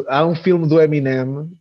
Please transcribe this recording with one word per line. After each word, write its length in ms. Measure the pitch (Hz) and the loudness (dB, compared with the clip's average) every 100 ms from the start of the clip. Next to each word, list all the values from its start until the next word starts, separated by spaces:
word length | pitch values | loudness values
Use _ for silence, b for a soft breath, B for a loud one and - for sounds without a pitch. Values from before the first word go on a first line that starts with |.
| 135 | -2
há 160 | 139 | 0
um 100 | 165 | 0
filme 320 | 165 185 175 160 | 0 0 0 2
do 140 | 165 | 4
Eminem, 720 | 156 151 135 131 131 143 160 - | 4 2 -2 -2 -4 -8 -12 -8